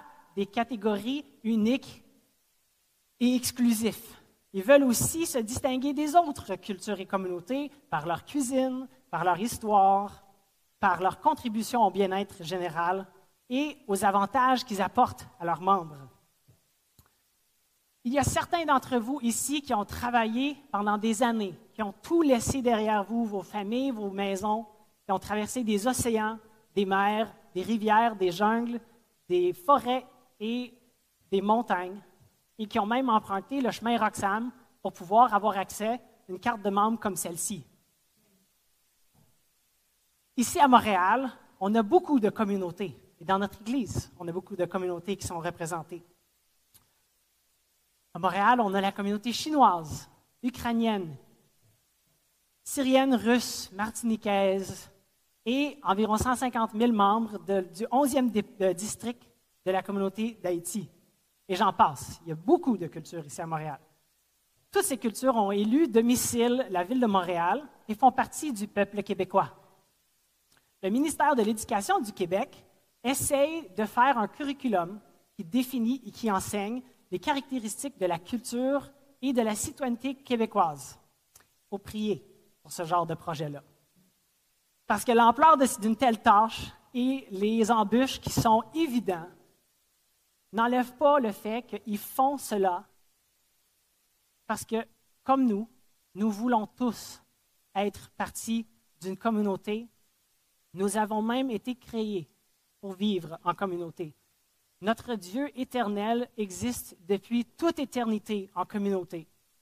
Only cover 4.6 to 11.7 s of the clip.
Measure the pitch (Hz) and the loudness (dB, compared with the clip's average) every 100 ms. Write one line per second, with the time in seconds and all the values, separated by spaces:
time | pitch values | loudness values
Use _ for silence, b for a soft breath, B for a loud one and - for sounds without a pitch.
4.6 | 190 285 269 226 - 330 330 262 220 254 | 6 6 6 2 0 -2 -2 -4 -4 -4
5.6 | 262 254 277 277 302 349 330 - - 185 | -2 -2 -2 -2 2 2 2 -2 -8 -10
6.6 | - 190 - 190 190 196 185 175 170 262 | -8 -10 -6 -8 -4 -4 -4 -8 -6 -6
7.6 | 285 b b 160 156 165 - 294 247 262 | -6 b b -6 -4 -6 -4 -4 -2 0
8.6 | 262 254 262 b b 165 180 170 226 - | 0 -4 -10 b b -2 0 0 -2 -4
9.6 | 220 208 196 196 202 - _ _ _ _ | 2 6 6 4 0 -12 _ _ _ _
10.6 | _ - 196 170 185 170 302 294 247 214 | _ -2 0 2 0 0 0 0 -2 -4
11.6 | 208 | -2